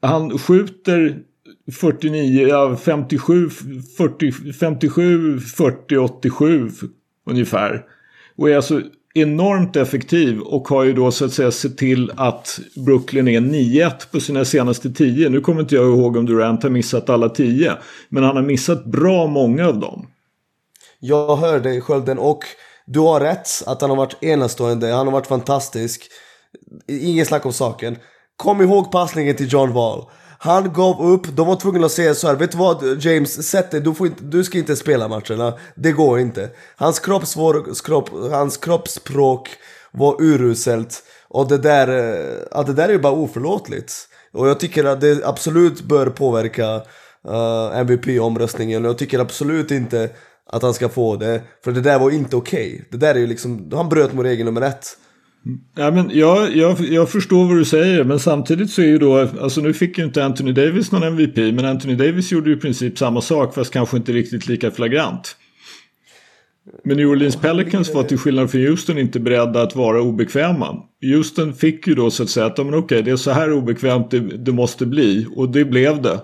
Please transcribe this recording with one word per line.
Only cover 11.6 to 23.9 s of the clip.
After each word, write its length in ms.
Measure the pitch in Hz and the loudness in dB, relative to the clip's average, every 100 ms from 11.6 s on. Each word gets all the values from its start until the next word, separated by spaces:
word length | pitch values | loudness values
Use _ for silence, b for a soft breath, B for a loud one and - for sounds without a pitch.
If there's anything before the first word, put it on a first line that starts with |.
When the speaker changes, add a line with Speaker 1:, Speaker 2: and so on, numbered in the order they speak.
| 143 127 | -6 -2
Speaker 1:
till 340 | 131 127 123 - | 0 2 0 -2
att 440 | 131 127 - - - - 131 | -2 -2 -10 -14 -14 -6 2
Brooklyn 420 | 131 131 135 127 | 2 2 0 2
är 140 | 117 | 2
nio 460 | 123 151 123 131 165 | 0 0 2 2 2
ett 240 | - - | -2 -8
på 80 | - | -8
sina 260 | 135 139 131 | -4 -2 0
senaste 460 | 151 123 123 131 | 2 2 -2 -4
tio. 380 | 127 143 123 160 | 0 0 2 2
Nu 120 | 131 | 2
kommer 200 | 135 160 | 0 0
inte 140 | 151 139 | 2 4
jag 100 | 123 | 4
ihåg 320 | 123 123 117 | 4 4 2
om 80 | 120 | 2
Durant 380 | 113 113 113 | 2 2 0
har 60 | 139 | 0
missat 400 | 123 117 123 - | 0 0 -2 0
alla 200 | 120 117 | 2 2
tio, 420 | 113 127 123 160 92 B B B | 0 0 2 0 -2 B B B
men 140 | 139 | 0
han 120 | 131 135 | 2 2
har 80 | |
missat 420 | 135 135 - 170 - | 0 0 0 -4 -2
bra 420 | 110 165 190 160 | 0 2 4 2
många 400 | 147 127 127 175 | 2 2 2 0
av 120 | 113 | 0
dem. 280 | - - - _ _ _ _ _ _ _ b b | -4 -10 -18 _ _ _ _ _ _ _ b b
Speaker 2:
Jag 360 | 127 147 147 143 | 0 0 2 2
hör 240 | 165 151 | 2 0
dig, 220 | 127 127 | 0 -4
Skölden, 360 | 123 143 127 135 | -2 -2 -2 -2
och 220 | 131 143 - - b b b | 0 -2 -6 -18 b b b
du 140 | 131 | 2
har 200 | 156 156 | 4 4
rätt 280 | 143 180 - - - | 2 -2 -6 -8 -6
att 160 | 127 | -4
han 80 | |
har 80 | 139 | -2